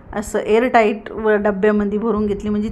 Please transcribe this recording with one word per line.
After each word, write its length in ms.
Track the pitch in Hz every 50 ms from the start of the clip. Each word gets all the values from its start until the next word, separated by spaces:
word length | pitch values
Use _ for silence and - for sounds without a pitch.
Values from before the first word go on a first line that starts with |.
| - - -
असं 260 | 214 208 - - 208
एअरटाईट 720 | - - 214 226 254 254 247 233 220 208 214 214 - -
व 240 | - 208 220 220 214
डब्यामध्ये 640 | 202 208 208 208 190 196 214 208 208 208 202 208 208
भरून 260 | 220 233 220 214 214
घेतली, 240 | 202 196 202 208 208
म्हणजे 200 | 208 208 208 220